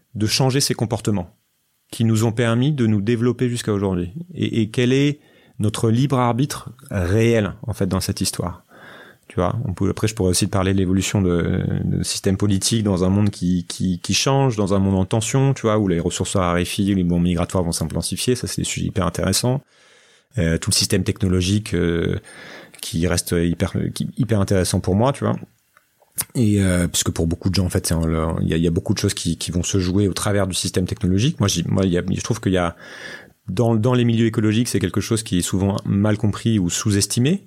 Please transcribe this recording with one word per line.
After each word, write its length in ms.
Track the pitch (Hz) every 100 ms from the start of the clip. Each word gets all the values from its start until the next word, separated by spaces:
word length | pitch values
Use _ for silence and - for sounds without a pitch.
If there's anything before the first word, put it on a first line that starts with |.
| _ 98
de 100 | 107
changer 340 | - 131 127
ces 140 | -
comportements 600 | 123 113 110 - 101 87 _ _ _ _ _ -
qui 100 | -
nous 200 | 113 110
ont 80 | 117
permis 400 | 110 117 117 135
de 140 | 147 113
nous 140 | 107
développer 480 | 101 120 123 117 127
jusqu'à 240 | 120 -
aujourd'hui ? 400 | 101 98 92 90 123 170
Et, 260 | 165 107 113
et 100 | 110
quel 220 | 110 123
est 280 | 135 143 143 _ _ _ -
notre 300 | 104 - 117
libre 280 | 117 139 135
arbitre 520 | 123 117 143 - - - -
réel, 640 | 98 87 107 113 117 98 87
en 100 | -
fait, 140 | 95 95
dans 140 | 95
cette 200 | - 98
histoire ? 440 | 92 - 87 87 _ - - - - - -
Tu 80 | -
vois, 180 | 90 107
on 100 | 120
peut, 140 | 90 98
après, 200 | - 110
je 80 | -
pourrais 140 | 90
aussi 160 | 87 101
te 40 |
parler 220 | 101 92
de 60 | 98
l'évolution 440 | 90 95 92 110
de, 400 | 90 87 87 92 95 95
de 180 | 92 92
systèmes 340 | 87 - 101 98
politiques 460 | 104 98 - 113
dans 220 | 104 92
un 60 | 92
monde 200 | 98 104
qui, 340 | - 90 90 85
qui, 320 | - 92 87
qui 120 | -
change, 440 | 98 139 139 135 107
dans 180 | 98
un 60 | 98
monde 160 | 98 95
en 80 |
tension, 500 | 92 117 110 135 135
tu 80 | 135
vois, 160 | 113 107
où 80 | 98
les 140 | 85
ressources 300 | 85 - 92
se 80 | 101
raréfient, 580 | 90 87 87 - 101 98
les 80 |
mouvements 160 | 87 87
migratoires 420 | 87 85 87 95
vont 80 | 85
s'intensifier. 640 | 80 80 85 - 95 -
Ça, 140 | 123 -
c'est 140 | -
des 40 | 87
sujets 200 | - 87
hyper 200 | - 87
intéressants. 560 | - 87 95 123 131 - _ _ _ _ _ _ -
Euh, 220 | 82 82
tout 120 | -
le 40 |
système 300 | - - 101
technologique, 720 | 92 95 98 92 92 104 110
euh, 440 | 87 85 85 92 92 - - - - - -
qui 260 | - 80 87
reste 260 | 87 - 87
hyper, 360 | 85 85 92 101 85
qui, 140 | - - -
hyper 240 | 113 107
intéressant 400 | 98 98 90 95
pour 160 | - 95
moi, 160 | 127
tu 100 | 139
vois. 140 | 107 120 - _ _ _ _ _ _ - -
Et, 260 | 143 110 101
euh, 280 | 95 90 85
puisque 240 | - -
pour 160 | - 82
beaucoup 200 | 82 98
de 60 |
gens, 100 | 92 90
en 20 |
fait, 180 | 92 -
c'est 80 |
un, 100 | 82
le, 220 | 80 80 80 85
il 80 | 92
y 60 |
a, 20 | 82
il 60 |
y 40 | 85
a 60 |
beaucoup 200 | 82 -
de 60 | 98
choses 160 | 101
qui, 240 | - 90 80
qui 140 | -
vont 100 | 82
se 160 | 82 101
jouer 300 | 90 92 101
au 40 |
travers 360 | 87 107 101 95
du 60 |
système 300 | 87 87 -
technologique. 540 | 92 - 87 95 127 -
Moi, 100 | 101
j'y, 140 | 85 85
moi, 160 | 101
il 80 | 95
y 60 | 87
a, 40 | 90
je 100 | 95
trouve 180 | - 110
qu'il 100 | -
y 60 | 92
a, 180 | 87 - - - - - - _ -
dans, 280 | 92 117 113
dans 180 | 120
les 80 | 123
milieux 240 | 120 113 113
écologiques, 400 | 113 110 107 123
c'est 140 | 101
quelque 200 | 92 101
chose 220 | - 110
qui 160 | 110 90
est 40 |
souvent 340 | 82 98 98 107
mal 320 | - 101 107 104
compris 420 | 107 - 117 110
ou 120 | 87
sous-estimé, 760 | - 110 101 98 - 127 196